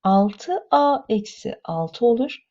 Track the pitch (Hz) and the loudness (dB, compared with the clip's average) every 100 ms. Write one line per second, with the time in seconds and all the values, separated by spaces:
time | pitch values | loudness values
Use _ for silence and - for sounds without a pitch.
0 | 190 196 202 202 - 370 - 285 285 277 | 4 2 2 -4 -6 -6 0 2 2 0
1 | - 220 214 - - - - 165 165 - | -2 -4 -4 -14 -12 -12 -8 -6 -6 0
2 | 240 233 277 - _ | 2 2 -2 -8 _